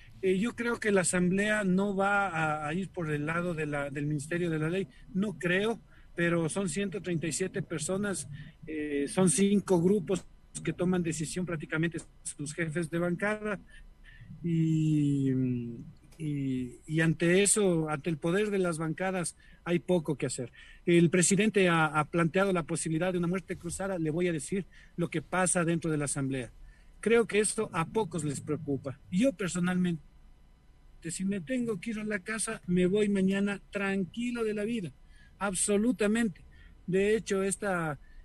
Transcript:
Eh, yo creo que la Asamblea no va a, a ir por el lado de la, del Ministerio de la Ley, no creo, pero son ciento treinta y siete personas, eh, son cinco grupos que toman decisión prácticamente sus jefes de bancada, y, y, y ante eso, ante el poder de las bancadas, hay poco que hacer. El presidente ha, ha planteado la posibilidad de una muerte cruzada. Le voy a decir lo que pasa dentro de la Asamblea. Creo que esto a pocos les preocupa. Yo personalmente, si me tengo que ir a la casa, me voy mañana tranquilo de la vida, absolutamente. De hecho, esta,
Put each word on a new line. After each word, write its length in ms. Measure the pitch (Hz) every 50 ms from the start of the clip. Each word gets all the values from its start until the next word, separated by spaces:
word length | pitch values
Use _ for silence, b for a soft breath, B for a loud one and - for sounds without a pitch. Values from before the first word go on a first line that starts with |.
| b b b b
Eh, 180 | 190 185 190 185
yo 160 | 220 240 -
creo 240 | - 233 240 233 -
que 120 | - 214
la 100 | 202 190
Asamblea 640 | 175 - 185 180 180 175 190 196 208 214 214 214 202
no 300 | 185 180 190 202 208 196
va 340 | 190 196 202 202 202 196 185
a, 380 | 165 160 160 156 151 156 151
a 60 | 147 160
ir 160 | 190 196 -
por 220 | - 180 165 156
el 140 | 151 147 147
lado 280 | 156 165 175 175 180 165
de 120 | 156 156
la, 240 | 147 147 143 143 143
del 160 | 139 151 147
Ministerio 440 | 147 151 143 139 156 175 170 175 170
de 100 | 160 156
la 100 | 151 160
Ley, 180 | 180 196 185 - b b b b -
no 240 | 185 202 214 160
creo, 440 | - - 170 180 190 208 226 226 - - b b b b b b
pero 320 | 175 170 170 170 170 165
son 220 | 151 - 196 202 175
ciento 320 | 143 196 202 196 165 196
treinta 260 | 160 180 175 151 170
y 60 | 160 139
siete 280 | - 190 180 - 196
personas, 680 | - - 170 151 - - 190 196 208 202 185 156 - - 143 B B B B B -
eh, 420 | 160 156 151 151 151 143 143 143 131
son 200 | - 185 185 175
cinco 520 | - 196 196 202 208 196 - - 185 170
grupos 440 | 165 190 208 208 156 - 190 170 - - - - - - - - -
que 80 | 165
toman 320 | 156 - 175 180 185 180 170
decisión 420 | 165 156 156 160 - - 180 180
prácticamente 520 | 170 170 151 170 - 165 160 165 170 - 160 - - - -
sus 320 | - - - - 143 - -
jefes 360 | - 165 160 147 175 170 165
de 100 | 170 170
bancada, 600 | 175 175 175 165 202 208 214 214 214 214 196 - - b b b b b - - - B B B B B B - -
y, 880 | 170 165 160 160 160 160 156 156 156 151 151 147 143 143 139 135 135 131 131 127 127 123 120 117 117 117 123 - - - - - - -
y, 600 | - 156 151 147 139 135 135 127 127 127 123 - - -
y 140 | 156 156 160
ante 420 | 165 165 156 - 175 170 180 190 202
eso, 460 | 190 - 220 202 185 175 160 156 151
ante 200 | 151 143 - 175
el 80 | 165
poder 320 | 139 - 165 175 202 214 208
de 80 | 202 190
las 180 | 185 175 160
bancadas, 580 | 151 165 160 156 - 185 190 190 185 160 - - b b b b b b
hay 140 | 170 175 170
poco 360 | - - 180 175 151 - 147
que 100 | - 147
hacer. 240 | 131 - - 123 - - B B B B B B
El 240 | 180 170 170 170 160
presidente 580 | - 180 170 - 202 175 214 214 - 202 185 175
ha, 160 | 165 160 156
ha 200 | 156 147 156 147
planteado 480 | - - 170 170 165 - 185 196 196 185
la 100 | 175 151
posibilidad 480 | - 165 160 - 165 160 160 180 190
de 60 | 180
una 100 | 180 170
muerte 300 | 170 180 190 - - 180
cruzada. 400 | - - 170 - - 190 196 190
Le 140 | 170 160 151
voy 160 | 147 175 180
a 60 | 175 165
decir 320 | 147 - - 190 196 - - b b b b b
lo 120 | b 170 -
que 120 | - 156
pasa 420 | - - - 180 185 170 - 185 165
dentro 260 | 165 170 165 - 165
de 80 | 156
la 80 | 147 147
Asamblea. 460 | 139 - 147 135 131 135 131 120 - - - - b b b b b b b
Creo 260 | - 214 233 240 220
que 140 | - 190 208
esto 300 | 214 - - 226 214 -
a 140 | - 170 160
pocos 400 | - - 220 214 160 180 165 147
les 160 | 147 135 127
preocupa. 580 | - 151 151 - - 143 139 131 - 135 123 - - -
Yo 220 | 180 185 254 277
personalmente, 720 | - - 202 165 - 180 180 180 185 180 180 180 165 156 - - - - - - - - - - - - - - - - - - - - - 165
si 140 | - - 185
me 160 | 196 202 196
tengo 400 | 151 190 262 254 240 226 214 175
que 120 | - 233
ir 80 | 214 214
a 40 | 214
la 160 | 214 208 196
casa, 420 | - - 220 220 - 226 220 - -
me 180 | - 175 180 180
voy 220 | 180 196 208 208
mañana 540 | 208 202 190 190 190 196 196 202 202 202 190 - -
tranquilo 720 | - 196 202 196 196 196 185 165 - 226 240 247 240 233 226
de 100 | 214 208
la 120 | 208 208
vida, 260 | 226 240 226 175 139 - - b b b b b b b b
absolutamente. 1000 | 196 202 185 - - 208 202 202 214 247 202 - 214 208 214 233 233 208 - - - - b b b b b b -
De 300 | - 175 190 196 208 214
hecho, 260 | 226 - - 196 190
esta, 560 | 190 196 196 - 208 196 185 170 165 156 143 - b b b b b